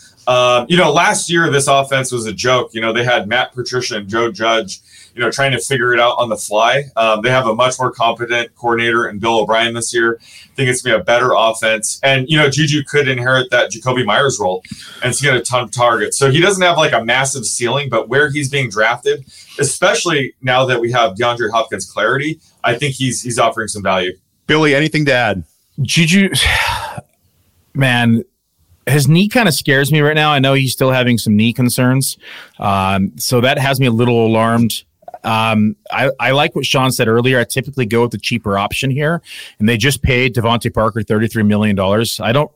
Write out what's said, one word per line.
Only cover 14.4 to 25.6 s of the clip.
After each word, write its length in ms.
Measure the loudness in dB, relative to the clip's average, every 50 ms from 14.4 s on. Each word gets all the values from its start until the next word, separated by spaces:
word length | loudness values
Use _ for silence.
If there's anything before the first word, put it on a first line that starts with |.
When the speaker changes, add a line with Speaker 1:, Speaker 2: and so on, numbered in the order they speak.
Speaker 1:
role 200 | -2 -2 -4 -4 -8 -12 -18 -18 -18 -20 -12 -6
and 140 | -6 -4 -4
see 140 | -2 0 0
a 100 | 0 0
ton 220 | 0 -2 -2 -2 -2
of 80 | -4
targets. 460 | -2 0 2 2 2 2 -2 -2 -2
So 120 | 0 2 2
he 120 | 4 4
doesn't 200 | 4 2 2 2
have, 140 | 2 2 2
like, 140 | 2 2 2
a 120 | 0 0 0
massive 420 | 0 0 0 0 -2 -4 -6 -6
ceiling, 420 | -6 -6 -4 -2 -2 -2 -2 -2 -2
but 200 | -2 -2 -2 0
where 200 | 2 2 2 2
he's 200 | 0 -4 -4 -2
being 200 | -2 -4 -4 -2
drafted, 540 | 0 0 0 0 0 -2 -2 -2 -2 -4 -6 -16 -20 -20 -20 -12 -6
especially 760 | -4 -4 -4 -2 0 0 2 2 0 0 -2 -2 -2 -4 -6 -8 _
now 240 | -4 0 0 0 2
that 160 | 0 0 0
we 100 | 0 0
have 220 | 0 2 0 0 0
DeAndre 340 | -2 -2 -2 0 -2 -2 -2
Hopkins 400 | -2 -2 -2 -2 -6 -10 -10 -8
clarity, 520 | -4 -2 0 0 0 -2 -4 -6 -8 -10 _ _ _ _ -4
I 100 | -2 -2
think 180 | -2 -4 -6 -4
he's, 280 | -4 -4 -4 -4 -4
he's 180 | -8 -6 -2 0
offering 300 | 0 0 0 -4 -6 -8
some 120 | -6 -4 -2
value. 340 | 0 0 0 -2 -4 -6 _ _ _ _ _ _
Speaker 2:
Billy, 280 | 0 2 2 4 4 4
anything 300 | 2 2 0 -2 0 0
to 80 | 2 2
add? 320 | 2 2 0 -2 -4 -6 _ _ _